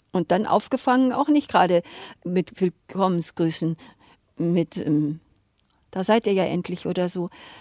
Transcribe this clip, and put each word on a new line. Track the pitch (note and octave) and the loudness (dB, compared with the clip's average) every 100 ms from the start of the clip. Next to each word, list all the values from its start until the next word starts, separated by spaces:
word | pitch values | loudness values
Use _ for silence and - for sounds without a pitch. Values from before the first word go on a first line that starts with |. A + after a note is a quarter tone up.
| _ | _
Und | F#3 E3 | -4 0
dann | F#3 G#3+ | 0 2
aufgefangen, | G#3 - B3+ - B3+ B3+ | 0 0 -4 2 2 2
auch | - D4 | 0 2
nicht | D4 - | 2 2
gerade | F#3 F3+ F3 - - - - | 2 4 2 0 -16 -20 -14
mit | - F3+ E3+ - | -4 -2 -2 -2
Willkommensgrüßen, | F#3 - - F#3 F#3+ E3+ D#3+ - E3 D#3+ E3 E3 - - _ _ _ - | -2 -2 -12 -2 0 0 -2 -2 -2 0 -4 -4 -12 -20 _ _ _ -6
mit, | E3+ F3 E3 - | 0 0 0 -4
ähm, | D#3 D3+ D3+ D#3+ _ _ _ _ _ _ _ | 0 0 0 -4 _ _ _ _ _ _ _
„Da | F#3+ | -6
seid | F#3 A3+ G#3+ | 0 2 2
ihr | |
ja | F#3+ - | 0 0
endlich“ | F3 - F3 F3 | -2 -4 -6 -4
oder | F3+ F3+ | -2 -2
so. | F3+ F3 - - - | -2 -6 -8 -20 -20